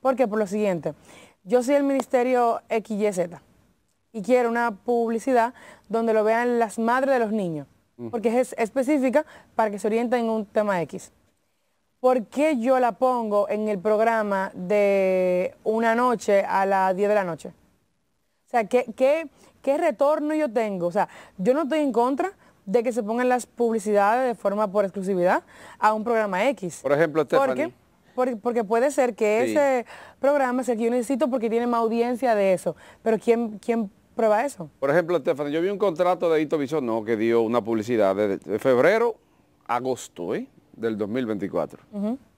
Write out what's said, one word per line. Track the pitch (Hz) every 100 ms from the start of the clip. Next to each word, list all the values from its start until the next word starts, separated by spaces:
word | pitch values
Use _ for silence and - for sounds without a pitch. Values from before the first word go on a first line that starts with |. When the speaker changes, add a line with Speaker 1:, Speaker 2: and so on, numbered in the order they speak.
Speaker 1:
¿Por | 262 254
qué? | 240
Por | 214
lo | 208
siguiente, | 208 208 175 156 147 - - - _
yo | 185 247
soy | 240 285
el |
Ministerio | 277 269 - 262 247 254 233 226 _
X | 226 - 214
Y | 208
Z | 185 175 170 _ _ _ _ _ _ _
y | 226
quiero | 196 247 233
una | 233 233
publicidad | 196 - 240 233 226 277 247 226 - - - _
donde | 220 226
lo | 220
vean | 214 226 240 240
las | 226 -
madres | 226 247 269
de | 262
los | 220
niños, | 214 185 156 139 _ _ _
Speaker 2:
Ujú. | 120
Speaker 1:
porque | 233 214 233
es | 247 -
específica | 226 269 254 302 262 240 311 - -
para | - 220
que | 202
se | 214
orienten | 226 240 240
en | 226
un | 220 202
tema | - 208 190
X. | 156 - - _ _ _ _ _ _ _ _ _
¿Por | 254 254 202
qué | - 311 285
yo | 226 262
la | 240 208
pongo | 262 254 220 202 202
en | 214 214
el | 208
programa | 214 214 226 226 208 196 190
de | - 180 208 202 196 190 185 185 180 185 -
una | - 220 233
noche | 226 247 233 - 202 190
a | 185 196
las | 196 190 185
diez | 202
de |
la | 208
noche? | 185 160 -
O | - _ _ _ _ _ _ _ _ _
sea, | 247
¿qué, | 208 240 247 208
qué, | 262 311 320 _ - _
qué | - 285
retorno | 339 247 277 311 302
yo | 311 302
tengo? | 220 220 196 170
O |
sea, | 170 180 - - -
yo | 185
no | 269
estoy | 311 311
en | 294
contra | 220 240 277 370 - _ _ -
de | 214
que | 233
se | 233
pongan | 208 233 247
las | 247 -
publicidades | - 240 226 208 202 202 240 262
de |
forma | 220 202 202 214
por | 196
exclusividad | 196 202 185 190 175 269 - - - -
a | 214
un | 220
programa | 214 226 214 185 233
X. | 247 180 -
Speaker 2:
Por | 135
ejemplo, | 143 165 151 143
Speaker 1:
¿Por | - 277
qué? | 127 208
Speaker 2:
Stephanie. | - _ _ _ -
Speaker 1:
Por-, | 254 240
porque | 240 240
puede | 202 233 269
ser | 285 254
que | 208 214 214
Speaker 2:
Sí. | 254
Speaker 1:
ese | 311 277 262 226 - - -
programa | 262 294 254 247
sea | 254
el | 226
que | 226
yo |
necesito | 247 233 269 302
porque | 247 220
tiene | 226 240
más | 233
audiencia | 226 233 233 247 254
de | 214 196
eso. | 180 - 160 - -
Pero | 226 220
¿quién, | - 226 233 208
quién | - 233 202 _ _ -
prueba | 220 214
eso? | 285 - 156 _
Speaker 2:
Por | 139
ejemplo, | 156 165 175
Stephanie, | 139 143 147
yo | 151
vi | 180
un | 202
contrato | 202 156 180 180 180
de | 160
Hito | 156 160
Bisonó | 139 156 123 113
que | 107 113
dio | 113 117
una | 113 120
publicidad | 107 113 104 120 98 95
de, | 104 98
de | - 107
febrero | - 123 147 220 233 220 _ _ _ _ _
a | 120
agosto, | 127 123 - - 87
¿eh? | 139 262 _ _
del | - 113 107
dos | 104
mil | 120
veinticuatro. | 120 104 98 87 76 - _
Speaker 1:
Ujú. | 208 208 262 _